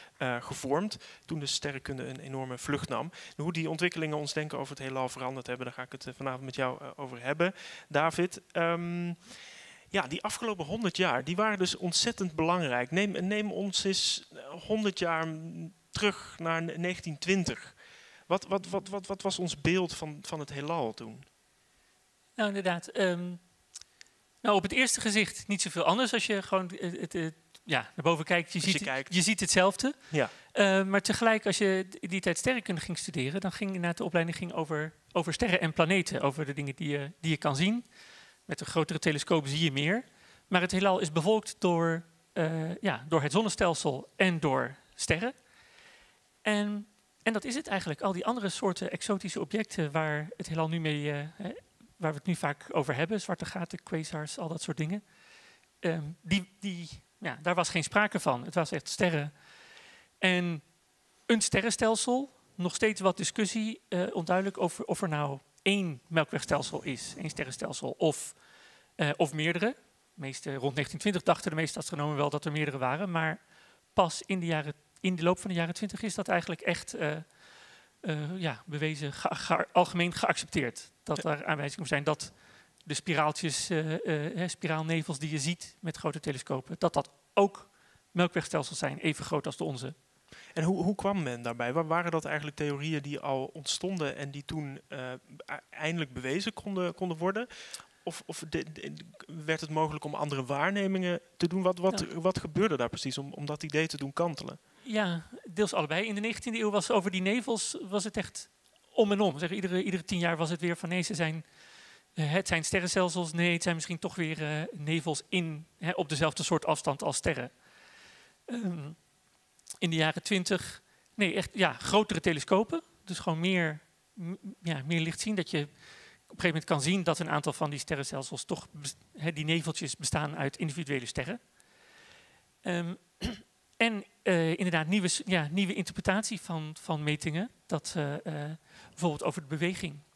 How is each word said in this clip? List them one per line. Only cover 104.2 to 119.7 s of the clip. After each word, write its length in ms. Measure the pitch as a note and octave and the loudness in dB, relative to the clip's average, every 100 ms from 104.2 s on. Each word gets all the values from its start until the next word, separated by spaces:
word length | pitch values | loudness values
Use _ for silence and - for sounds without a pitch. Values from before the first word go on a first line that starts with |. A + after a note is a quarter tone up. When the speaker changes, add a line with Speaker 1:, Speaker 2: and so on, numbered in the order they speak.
| E3+ D#3 - - _ _ | -2 -2 -8 -12 _ _
Speaker 2:
Ja, 440 | C4+ G#3+ G3+ E3+ D#3+ - | -4 0 2 0 -6 -14
deels 280 | - E3+ G#3 | -6 0 2
allebei. 320 | F#3+ D3+ D#3+ A3 | 2 2 0 0
In 80 | |
de 60 | G3+ | -2
negentiende 380 | G#3+ A3 - A3+ | -2 -4 -4 0
eeuw 120 | G#3+ | 2
was 200 | G3+ E3+ | 2 4
over 200 | A3+ F#3 | 4 4
die 100 | F#3 | 2
nevels 540 | F#3 A3+ A#3 A3+ - - | 2 2 0 -2 -2 -6
was 220 | G3+ G3+ | -4 -2
het 120 | G3+ - | -2 -4
echt 340 | - - - _ _ _ _ | -6 -8 -16 _ _ _ _
om 220 | - G#3+ | 4 6
en 80 | G3+ | 6
om. 180 | G#3 C#3 | 4 2
Zeg, 120 | E3+ | -2
iedere, 320 | G3+ F#3 F3+ | -2 0 0
iedere 220 | F#3+ F3+ | 2 -2
tien 140 | - F3+ | -2 0
jaar 180 | E3+ E3 | 2 2
was 140 | D#3+ | 0
het 100 | E3+ | 0
weer 160 | F3 E3+ | -2 -2
van: 120 | E3+ | -2
"Nee, 140 | F3+ | -2
ze 120 | E3+ | 0
zijn, 300 | D3 D#3+ D#3+ - - - - - - _ | 0 0 -2 -10 -18 -20 -20 -20 -20 _
eh, 160 | - D3+ | -2 2
het 160 | E3 F#3+ | 2 2
zijn 160 | E3 | 0
sterrenstelsels. 680 | D#3 G3 F3 G3 F3+ E3+ E3+ | 2 0 2 2 2 2 -2
Nee, 200 | E3 F3 | 2 2
het 100 | E3+ | 2
zijn 120 | F#3+ | 2
misschien 240 | E3 - E3+ | 0 -2 -6
toch 160 | F3+ | -4
weer, 280 | - D#3+ D#3 | -2 -2 -2
eh, 200 | D3+ D3+ E3+ | -2 -2 -4
nevels 500 | G#3 D3 E3 D#3+ D3 - | -6 -2 0 0 -4 -2
in, 380 | F#3 E3 D3+ D#3 - | -2 -2 -4 -12 -8
hè, 120 | E3 | -4
op 180 | F#3 E3 | -2 -2
dezelfde 340 | D3+ D#3+ - | 2 0 0
soort 220 | D3+ E3 - | 0 2 2
afstand 360 | D#3 - C#3+ | 0 0 -2
als 140 | - C#3 | 0 0
sterren." 340 | - C#3 A#2+ - _ - - - - - - _ | 0 -2 -4 -10 _ -20 -20 -20 -20 -20 -20 _
Ehm, 460 | - A#3+ G#3 E3+ C#3+ D#3+ _ _ _ _ _ _ - | -10 -4 -4 -4 -8 -12 _ _ _ _ _ _ -18